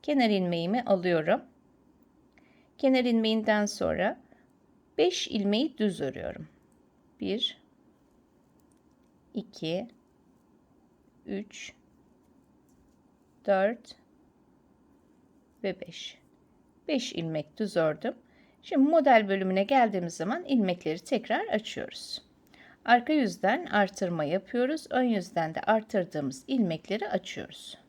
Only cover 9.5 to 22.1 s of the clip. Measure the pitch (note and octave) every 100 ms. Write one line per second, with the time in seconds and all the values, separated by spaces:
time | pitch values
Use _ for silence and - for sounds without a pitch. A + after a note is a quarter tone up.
9.5 | - D#3+ F3 A#3+ _ _ _ _ _ _
10.5 | _ _ _ _ _ _ _ - G3 A3+
11.5 | - - - _ _ _ _ _ _ _
12.5 | _ _ _ _ _ _ _ _ _ -
13.5 | F#3+ G3+ A#3 - - _ _ _ _ _
14.5 | _ _ _ _ _ _ _ _ _ _
15.5 | _ G3+ F#3 - - - - _ _ _
16.5 | _ _ _ - C#4 - - E3 D#3+ D3
17.5 | - G#3 F3 D#3+ D#3 A#3 - _ _ _
18.5 | _ - D#4 C#4 E4 C#4+ A#3 G3+ G3 F#3+
19.5 | F#3+ G3+ C4+ A3+ F#3+ E3+ - F3 D#4 F4+
20.5 | C4 F#3 F3+ D#3+ E3 - A#3 A3 A3+ G#4+
21.5 | A3 A3 - - - -